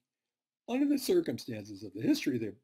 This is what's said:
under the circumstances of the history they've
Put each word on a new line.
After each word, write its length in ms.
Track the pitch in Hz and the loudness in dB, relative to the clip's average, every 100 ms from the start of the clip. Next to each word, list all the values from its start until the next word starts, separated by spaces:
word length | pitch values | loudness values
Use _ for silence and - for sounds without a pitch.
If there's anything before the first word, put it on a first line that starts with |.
| _ _ _ _ _ _ - | _ _ _ _ _ _ -4
under 180 | 247 285 | 0 2
the 120 | 285 | 2
circumstances 840 | - 180 165 117 - 110 104 98 | 4 4 4 -4 -6 -8 -8 -12
of 120 | 104 | -12
the 80 | 95 | -2
history 360 | 131 294 - 127 | 2 2 2 -2
they've 160 | 110 95 | -4 -8